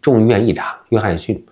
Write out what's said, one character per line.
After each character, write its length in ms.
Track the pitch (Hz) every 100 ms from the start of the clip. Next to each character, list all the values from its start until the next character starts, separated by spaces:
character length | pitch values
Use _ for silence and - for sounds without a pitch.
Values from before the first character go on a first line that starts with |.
众 200 | 147 117
议 80 | 113
院 180 | 104 113
议 60 |
长 200 | - - - _
约 80 | 113
翰 220 | 101 85
逊 260 | - 98 -